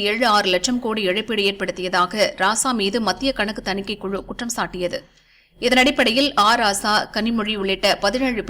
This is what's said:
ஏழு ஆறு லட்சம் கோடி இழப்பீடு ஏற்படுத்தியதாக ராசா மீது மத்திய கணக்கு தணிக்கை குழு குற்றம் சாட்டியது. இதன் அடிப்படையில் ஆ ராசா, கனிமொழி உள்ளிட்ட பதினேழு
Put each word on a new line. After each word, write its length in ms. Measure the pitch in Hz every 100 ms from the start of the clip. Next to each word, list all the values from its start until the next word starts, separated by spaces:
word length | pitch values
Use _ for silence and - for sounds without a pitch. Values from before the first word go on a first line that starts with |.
| 202
ஏழு 140 | 220 240 208
ஆறு 140 | 196
லட்சம் 260 | 180 254 247
கோடி 180 | 233 220 190
இழப்பீடு 340 | 196 220 208 196
ஏற்படுத்தியதாக 800 | 196 185 175 180 185 180 214 190 -
ராசா 300 | 190 226 262 233
மீது 200 | 196 233 196
மத்திய 240 | 185 269 262
கணக்கு 240 | 208 208 202
தணிக்கை 260 | 196 196 208
குழு 160 | 190 190 -
குற்றம் 260 | - 240 -
சாட்டியது. 440 | 175 180 175 - - _ _ _ _ -
இதன் 220 | 240 254
அடிப்படையில் 480 | 262 285 233 240 285 - 208
ஆ 40 | 240
ராசா, 320 | 214 196 214 208 - 214
கனிமொழி 400 | 226 226 208 214
உள்ளிட்ட 340 | 190 190 202 -
பதினேழு 400 | 202 254 262 220